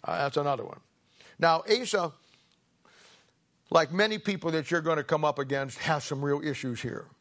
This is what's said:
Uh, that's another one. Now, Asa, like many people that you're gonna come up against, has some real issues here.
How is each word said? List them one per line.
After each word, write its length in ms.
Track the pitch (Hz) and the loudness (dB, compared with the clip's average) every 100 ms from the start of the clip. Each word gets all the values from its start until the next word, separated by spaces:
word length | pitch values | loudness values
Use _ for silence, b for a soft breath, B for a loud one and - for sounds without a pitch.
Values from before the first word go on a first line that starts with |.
Uh, 140 | - 170 | -2 -2
that's 180 | 143 147 | 0 0
another 280 | 143 131 | 0 -2
one. 140 | - - _ _ B B B B | -6 -14 _ _ B B B B
Now, 280 | 165 165 - | 4 4 4
Asa, 440 | 226 247 202 170 - _ _ _ _ _ _ b b b b b b _ _ _ | 2 2 0 -2 -6 _ _ _ _ _ _ b b b b b b _ _ _
like 200 | 170 151 | 2 4
many 280 | 175 214 214 | 2 0 0
people 340 | - 190 170 | -4 -4 -2
that 180 | 160 135 | -2 0
you're 120 | 170 | -2
gonna 200 | 160 156 | 0 -2
come 220 | 143 156 | 0 2
up 160 | 151 143 | 2 0
against, 380 | 139 139 135 - | -2 -2 -4 -6
has 260 | - 151 | -2 0
some 200 | - 139 | -2 -4
real 160 | 143 143 | -2 -2
issues 360 | 151 135 131 117 | -2 -4 -6 -6
here. 260 | 120 - - _ | -6 -8 -12 _